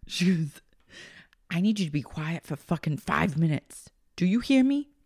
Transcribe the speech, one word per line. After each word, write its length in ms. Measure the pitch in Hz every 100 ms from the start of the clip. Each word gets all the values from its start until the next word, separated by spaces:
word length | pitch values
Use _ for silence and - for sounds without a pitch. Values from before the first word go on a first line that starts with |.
| -
She 280 | - 180
goes, 260 | 175 151 - _ _ _ - - - - _ _
"I 100 | 170
need 180 | 202 208
you 80 | 170
to 60 |
be 100 | 147
quiet 420 | - - 156 165
for 120 | - 147
fucking 400 | - 165 160 143
five 400 | - 147 175 143
minutes. 520 | 165 147 - - - _ _ -
Do 100 | 175
you 140 | 233
hear 220 | - 269
me?" 240 | 262 277 285 _